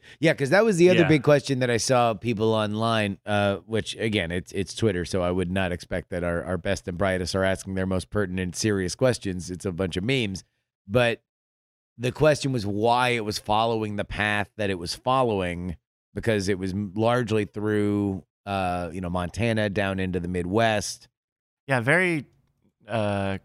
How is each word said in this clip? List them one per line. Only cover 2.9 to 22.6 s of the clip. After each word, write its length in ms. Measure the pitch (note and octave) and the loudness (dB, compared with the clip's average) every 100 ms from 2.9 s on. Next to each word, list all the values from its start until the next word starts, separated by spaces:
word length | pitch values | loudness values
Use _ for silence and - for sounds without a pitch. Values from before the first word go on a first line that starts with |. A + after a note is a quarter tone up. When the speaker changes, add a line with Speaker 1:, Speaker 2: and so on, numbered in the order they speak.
| A2+ G#2 G2 - | 2 0 -2 -2
Speaker 1:
uh, 320 | G#2 G2+ F#2+ G2+ | 2 2 0 -2
which, 300 | A2 - - | -4 -4 -4
again, 340 | A2+ G#2 E2 | 0 0 0
it's, 200 | F2 E2+ | -4 -4
it's 220 | F#2 F#2 | -6 -6
Twitter, 320 | - A2+ F2+ E2+ | 0 0 0 -2
so 160 | G2 | -2
I 100 | F2+ | 0
would 200 | F2+ F2+ | 0 0
not 200 | F#2+ F#2 | 0 -2
expect 380 | F2 - F#2 - | -4 -6 -8 -6
that 140 | F2+ | -4
our, 200 | F2 E2+ | -2 -2
our 140 | - F#2 | -2 -4
best 300 | G2+ F#2+ - | -2 -4 -4
and 100 | F2 | -2
brightest 380 | G2 F#2 F2+ F#2+ | 0 0 -2 0
are 80 | |
asking 320 | F#2+ F#2 - F#2+ | 0 0 -4 -4
their 100 | F#2+ | -2
most 240 | F#2 - | -2 -2
pertinent, 460 | G#2+ F#2+ F#2 F2+ E2 | -4 -2 -2 -4 -2
serious 380 | A2 G2 F2+ - | 0 0 -2 0
questions. 540 | C3 A#2 G2+ F#2 E2 | 0 0 -4 -6 -6
It's 140 | F2 G2+ | -8 -6
a 60 | |
bunch 240 | E2+ F#2+ F2+ | -2 -2 -2
of 60 | |
memes. 400 | G2+ C3+ A2 F#2 - _ _ _ - | -2 0 -2 -6 -12 _ _ _ -4
But 340 | A2+ A#2+ A2+ _ _ _ _ _ _ _ - | 0 2 0 _ _ _ _ _ _ _ -8
the 140 | A#2+ | -6
question 400 | - D3+ D3 C#3 | 2 4 4 0
was 140 | C3 G2+ | -2 -2
why 440 | G2+ A2+ A#2+ B2+ | 0 2 4 2
it 140 | A#2+ | 0
was 160 | G#2 G#2 | -2 -4
following 560 | - G#2+ A#2 A2+ G#2+ G2+ | 0 2 2 0 -2 -4
the 80 | G2 | -6
path 440 | - G#2 G#2 G2+ - | -2 0 0 -2 -4
that 120 | G#2 | -4
it 80 | F#2 | -2
was 180 | E2+ - | -6 -6
following, 800 | B2+ C3 B2+ G2+ F2+ F2 F2+ E2 _ _ _ | 0 2 2 0 -2 -4 -8 -10 _ _ _
because 360 | - - G#2+ F#2+ | -6 0 0 0
it 100 | F#2+ | -2
was 140 | F#2+ | -2
m-, 180 | F#2 G#2 | -4 -4
largely 520 | F#2+ A2 B2 A#2 A2 G2+ | 0 2 2 0 0 -2
through, 800 | - G#2+ G#2+ G#2 G#2 G2+ F#2+ - _ - | -4 -2 0 2 2 0 -2 -8 _ -6
uh, 440 | G2 F#2 F2+ F2 | -4 -2 -2 -4
you 80 | F2 | -6
know, 100 | F2+ | -6
Montana 600 | F2+ F2 - A#2 A2 G#2+ | -4 -4 -2 -2 0 -2
down 280 | G2 G2 F#2+ | -2 -2 -2
into 200 | F#2+ F2+ | -2 -2
the 80 | E2+ | -2
Midwest. 800 | F2+ F2 G#2 A2+ G#2+ - - - _ _ _ _ _ - | -4 -2 2 2 0 -4 -10 -16 _ _ _ _ _ -4
Speaker 3:
Yeah, 120 | C3 | -2
very, 460 | A#2 D#3+ F#3 D#3+ - _ _ _ | 2 2 2 -2 -6 _ _ _